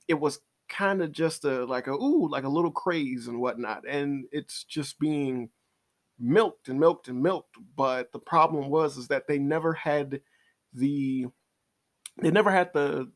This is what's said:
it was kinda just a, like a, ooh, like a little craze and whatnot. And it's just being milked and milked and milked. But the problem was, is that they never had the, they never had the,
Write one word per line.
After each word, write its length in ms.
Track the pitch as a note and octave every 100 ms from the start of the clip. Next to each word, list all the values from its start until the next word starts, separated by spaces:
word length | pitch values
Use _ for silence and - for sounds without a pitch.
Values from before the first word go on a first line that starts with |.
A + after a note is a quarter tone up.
| -
it 120 | D#3
was 200 | D3 - _ _ -
kinda 380 | - G3 G3 D#3+
just 360 | C#3+ D#3+ D#3+
a, 220 | C#3+ C3 B2
like 220 | B2+ C3+
a, 60 |
ooh, 360 | C#3+ C4+ D#4 E3
like 160 | C3+ C3+
a 40 |
little 220 | D3+ E3+
craze 560 | - F#3 E3 C#3 B2+ A#2+
and 140 | A#2+
whatnot. 420 | B2 A2+ A2 A2 -
And 400 | C#3+ C#3+ C#3 B2+
it's 320 | D3 C#3+ -
just 360 | - D#3 C#3 -
being 500 | D3+ D3 C#3 B2+ A#2 _ _ _ _ _ _ -
milked 500 | A#2+ F#3 G#3 - -
and 100 | C3+
milked 280 | D#3+ D#3+ -
and 140 | B2+
milked. 360 | D#3 F#3+ - - G2+ -
But 360 | C3+ B2+ A#2+
the 60 | C#3+
problem 500 | - E3 E3 D#3 C#3
was, 260 | D#3 D3+ C3+
is 120 | B2
that 200 | C#3 -
they 120 | C#3+
never 340 | C#3 D#3+ D#3+
had 480 | D#3+ D#3 D3 C#3 C#3+ _ _ _ _ _
the, 540 | B2 C3+ C#3+ C3+ C3 B2 _ _ _ _ _ _ _ - -
they 100 | D#3+
never 200 | F#3 G#3
had 200 | F#3+ F3+
the, 380 | D3+ C#3+ D3 C3